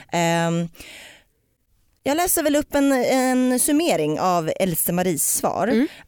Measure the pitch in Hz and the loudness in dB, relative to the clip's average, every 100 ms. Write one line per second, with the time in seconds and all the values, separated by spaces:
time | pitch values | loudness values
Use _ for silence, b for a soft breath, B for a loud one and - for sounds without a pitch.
0 | B 170 170 170 165 170 170 B B B | B -2 0 0 0 -2 -4 B B B
1 | B B B _ _ _ _ _ _ _ | B B B _ _ _ _ _ _ _
2 | 262 302 359 - 302 285 285 285 277 262 | -2 0 0 0 2 0 0 0 2 2
3 | - 262 254 254 254 247 247 294 339 170 | 2 2 2 2 2 0 2 2 2 0
4 | 151 156 185 175 160 - 190 160 - 175 | 0 0 0 0 -2 -2 -2 -2 -2 0
5 | 185 151 - - 180 - 196 220 302 B | 0 -2 -2 -2 -2 -2 0 0 0 B